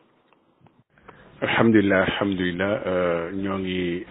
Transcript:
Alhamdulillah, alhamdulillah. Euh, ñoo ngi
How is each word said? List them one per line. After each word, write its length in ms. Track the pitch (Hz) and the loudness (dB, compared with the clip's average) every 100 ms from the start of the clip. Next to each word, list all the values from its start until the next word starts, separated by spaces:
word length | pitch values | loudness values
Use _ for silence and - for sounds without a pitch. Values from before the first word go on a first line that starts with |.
| _ _ _ _ _ _ _ _ _ _ - - - - | _ _ _ _ _ _ _ _ _ _ -20 -20 -20 -8
Alhamdulillah, 640 | - - 117 110 98 95 92 | -2 2 6 6 6 2 2
alhamdulillah. 760 | - 101 92 90 87 98 107 92 | 0 -2 0 -2 -2 -2 -2 -2
Euh, 460 | 90 90 85 85 | 0 0 -2 -4
ñoo 240 | 98 98 98 | -6 -6 -4
ngi 460 | 92 92 90 87 - | -4 -4 -4 -4 -10